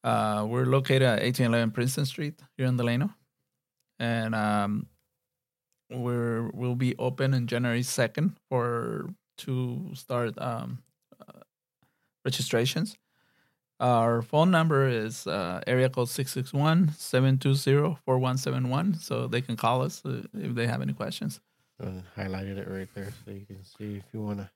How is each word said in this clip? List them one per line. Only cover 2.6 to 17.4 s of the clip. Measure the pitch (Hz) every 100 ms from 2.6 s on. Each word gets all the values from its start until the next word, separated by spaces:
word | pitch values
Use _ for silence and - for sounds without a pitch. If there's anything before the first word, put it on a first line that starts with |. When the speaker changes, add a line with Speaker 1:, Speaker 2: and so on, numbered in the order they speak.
| 127
Speaker 1:
in | 123
Delano. | 120 120 190 - _ _ _ _ _ _ _ _
And, | 117 117 113 110
um, | 107 104 101 104 - _ _ _ _ _ _ _ _ _ _
we're, | 123 123 120 120 113 117
we'll | - 127 123
be | 127 -
open | 127 131 135
on | 131 117
January | 120 123 117
second | 123 - 117 - 156 - _
for, | 127 120 117 117 110 - 196 _ -
to | - 127 123 127 135
start, | 139 - 123 117 -
um, | 123 117 123 127 _ _ _ _
uh, | - - - _ _ _ _ _ _ _ 135
registrations. | 131 131 117 127 - 247 - _ _ _ _ _ _ _ _
Our | 123 120 113 117
phone | 117 151 170
number | 170 160 139 135
is, | 117 110 120 -
uh, | 87 87 90 -
area | 127 131
code | 131 120
six | - 131
six | 131 127
one, | 139 151 165 165 151
seven | - 127 135
two | 131